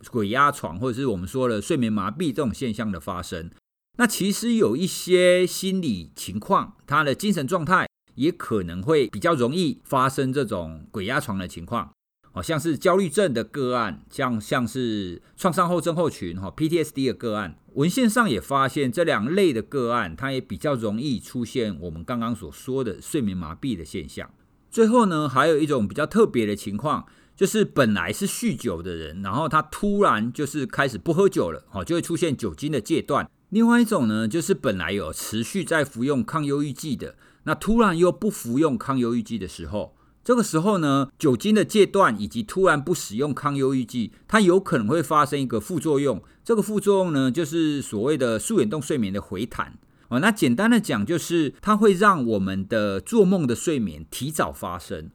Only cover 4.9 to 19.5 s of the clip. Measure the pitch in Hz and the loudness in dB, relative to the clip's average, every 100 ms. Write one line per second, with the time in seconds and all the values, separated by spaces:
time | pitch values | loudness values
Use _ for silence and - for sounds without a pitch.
4.9 | - 175 180 180 180 180 - 190 190 165 | -4 2 6 6 6 2 -2 -2 -2 0
5.9 | 92 80 - - 208 - 185 98 - - | -2 -6 -12 -8 -6 0 0 0 -8 -4
6.9 | 147 143 123 208 175 135 180 156 180 - | 0 0 0 0 0 0 -2 2 2 0
7.9 | _ _ - 147 175 - 110 87 87 110 | _ _ -2 -2 -2 -2 -2 -2 -4 2
8.9 | 160 120 104 170 160 117 170 160 - - | 2 2 0 0 2 2 0 -2 -2 -2
9.9 | 135 135 139 131 135 113 98 80 80 - | 0 2 0 -2 -2 -2 -4 -6 -12 -12
10.9 | 110 95 139 131 95 90 87 87 117 76 | -8 -4 -4 -4 -4 -6 -10 -8 -6 -6
11.9 | _ _ _ _ - - 160 170 139 190 | _ _ _ _ -8 -4 -2 0 0 4
12.9 | 185 185 - 185 117 107 147 123 123 107 | 4 2 2 2 0 -4 -4 -2 0 -2
13.9 | - - - 131 113 - 143 113 131 120 | -6 -10 -4 -2 -2 -2 -2 -2 -2 -4
14.9 | 107 92 85 - - 190 160 175 175 170 | -2 -6 -10 -14 -2 0 2 2 0 0
15.9 | 160 156 - 90 87 95 - 156 170 151 | 0 0 -2 -6 -6 -8 -2 0 0 -2
16.9 | - 131 101 117 104 95 - _ - 160 | -2 -2 -2 -4 -4 -6 -12 _ 0 2
17.9 | 214 240 240 214 101 - 135 135 151 131 | 4 2 4 2 0 0 0 0 0 -2
18.9 | 117 165 120 110 185 185 | 0 0 0 0 2 2